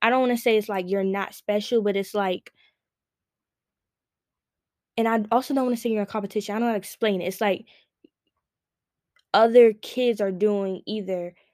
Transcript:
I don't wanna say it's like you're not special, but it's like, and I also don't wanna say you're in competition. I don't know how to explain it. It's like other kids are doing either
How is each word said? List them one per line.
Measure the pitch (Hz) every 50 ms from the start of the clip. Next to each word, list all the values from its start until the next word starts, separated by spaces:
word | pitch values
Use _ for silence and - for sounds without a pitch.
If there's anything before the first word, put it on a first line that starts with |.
I | - 233
don't | 247 262
wanna | 254 247 247
say | 233 - 240 220 214
it's | 208 -
like | 196 190 180 180
you're | 196 196 190
not | 190 190 196 190 - -
special, | - - - 208 208 208 - 247 226
but | 208 208 190
it's | 196 190 -
like, | - 208 196 190 180 - - - _ _ _ _ _ _ _ _ _ _ _ _ _ _ _ _ _ _ _ _ _ _ _ _ _ _ _ _ _ _ _ _ _ _ _ _ _ _ _ _ _ _ _ _ _ _ _ _ - 233
and | 226 226
I | 226 226 208 214
also | 226 254 254 - 269
don't | 269 254
wanna | 254 240 233
say | - 233
you're | 220 214
in | 202
competition. | - - 214 202 196 - 214 196 - 202
I | 226
don't | 240 233
know |
how | 220
to | 196
explain | - - - - 233 214 196 180
it. | 170 190
It's | 185 -
like | 226 202 185 - - _ - _ _ _ _ _ _ _ _ _ _ _ _ _ _ _ _ _ _ _ _ _ _ _ _ _ _ _ _ _ _ _
other | - 208 226 233 226 247 233 226
kids | 214 220 - - - 254 254 240 220 214
are | 202 196
doing | 185 170 208 208 202 202 196 190 185 - -
either | - 214 214 190 185 185 175 175 175 175 _ _ _